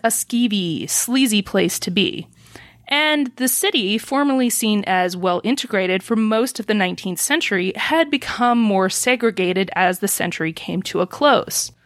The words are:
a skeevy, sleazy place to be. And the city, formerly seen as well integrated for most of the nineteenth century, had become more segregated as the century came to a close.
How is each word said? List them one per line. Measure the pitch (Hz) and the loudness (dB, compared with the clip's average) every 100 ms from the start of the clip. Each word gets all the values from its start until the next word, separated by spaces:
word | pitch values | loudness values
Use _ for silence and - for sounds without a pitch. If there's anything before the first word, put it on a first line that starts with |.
a | 226 | 0
skeevy, | - - 240 240 202 175 147 139 | -2 -2 0 2 0 -2 -2 -2
sleazy | - - 262 262 208 | -2 0 2 4 2
place | - 196 175 - | 0 2 2 0
to | - | -2
be. | 185 185 - - - - - - _ - | 0 0 -4 -12 -18 -20 -20 -20 _ -4
And | 285 302 302 262 - | 0 2 0 -2 -2
the | 254 | -2
city, | - 392 339 190 220 | 0 0 0 0 -2
formerly | - 269 285 262 240 | -2 0 2 2 2
seen | - 220 208 - | 0 0 0 0
as | 185 180 180 | 0 0 0
well | 180 175 | 0 0
integrated | 214 277 254 196 185 185 | 0 -2 -2 -2 0 0
for | - | 0
most | 226 220 220 254 - | 0 2 2 0 -4
of | 220 | -2
the | |
nineteenth | 214 185 180 190 175 | 0 0 -2 -6 -4
century, | - 311 - 190 180 | -2 0 0 0 -2
had | - - 320 302 | -4 0 0 2
become | 285 - - 240 240 | -2 -4 0 2 4
more | 220 190 185 | 4 2 2
segregated | - 247 247 233 190 180 180 190 | 0 0 2 0 0 0 0 0
as | 190 185 185 | 2 0 2
the | 202 | -2
century | - 175 - 160 | -2 -4 -4 -6
came | 160 - 170 | -6 -6 -6
to | - - | -2 -2
a | 185 | -2
close. | - 294 254 - - - - | 2 4 4 0 -6 -6 -10